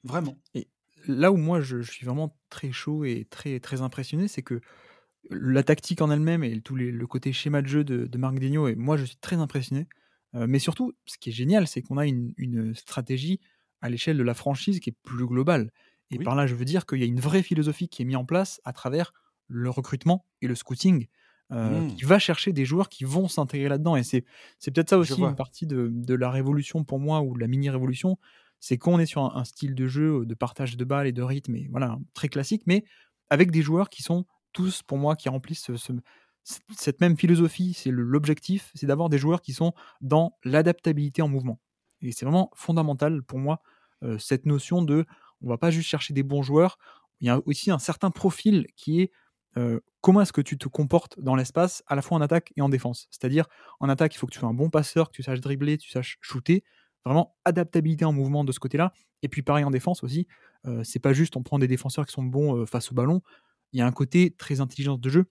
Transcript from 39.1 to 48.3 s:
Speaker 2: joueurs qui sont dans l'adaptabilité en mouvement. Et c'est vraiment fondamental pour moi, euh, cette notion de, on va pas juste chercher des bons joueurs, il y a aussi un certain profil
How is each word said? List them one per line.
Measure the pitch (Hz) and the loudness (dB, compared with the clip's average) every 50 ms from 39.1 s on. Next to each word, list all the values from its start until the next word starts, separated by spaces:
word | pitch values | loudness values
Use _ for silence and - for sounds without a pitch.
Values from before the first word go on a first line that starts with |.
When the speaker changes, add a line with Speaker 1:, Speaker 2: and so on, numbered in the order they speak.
| 151 | 2
Speaker 2:
joueurs | 139 135 156 170 175 | 2 4 2 0 0
qui | _ - 127 | _ -8 -4
sont | - 165 170 - - - - _ _ | 0 0 -2 -2 -4 -18 -20 _ _
dans | - 131 147 156 165 170 _ _ _ | 0 4 4 4 4 2 _ _ _
l'adaptabilité | 127 131 151 160 175 170 - - 170 156 147 147 143 - - 160 | 2 4 4 6 4 2 2 0 0 0 2 0 -2 0 0 0
en | |
mouvement. | 147 139 135 127 127 - - _ _ _ _ _ _ _ _ | 0 0 0 -2 -4 -6 -6 _ _ _ _ _ _ _ _
Et | - 123 | -10 -8
c'est | 120 - - | -8 -6 -2
vraiment | 131 156 180 185 - - | 2 2 2 2 0 -4
fondamental | - - - 165 165 160 151 143 127 147 151 165 147 127 | -12 -4 0 0 2 2 0 0 0 0 0 0 -2 -4
pour | - - 131 | -6 -6 -4
moi, | 135 143 156 160 _ _ _ _ _ _ _ _ - | -2 -2 -2 -4 _ _ _ _ _ _ _ _ -8
euh, | 120 113 107 | -6 -6 -6
cette | - - 139 131 - | -2 -2 -2 0 2
notion | 151 147 139 - - 175 180 170 | 0 0 0 0 0 0 0 2
de, | 147 143 156 160 _ - _ _ - _ _ | 2 2 0 0 _ -8 _ _ -20 _ _
on | 143 127 | -6 -4
va | 120 | -4
pas | 117 - 170 | 0 2 2
juste | 160 165 165 - | 2 0 -2 -2
chercher | - 147 - - 147 | -4 -4 -4 -4 -2
des | 139 139 | -2 -2
bons | 139 139 143 139 | 0 0 -2 0
joueurs, | 131 143 156 170 185 - _ _ - - _ _ _ _ _ | 4 4 6 4 4 2 _ _ -20 -20 _ _ _ _ _
il | - | 2
y | 120 | 2
a | 123 139 - | 2 2 2
aussi | - 143 - - 202 | 0 -4 0 2 2
un | 185 139 | 2 2
certain | - - 160 - - 190 | 0 -4 -4 0 0 0
profil | 165 - - 190 | 0 2 0 0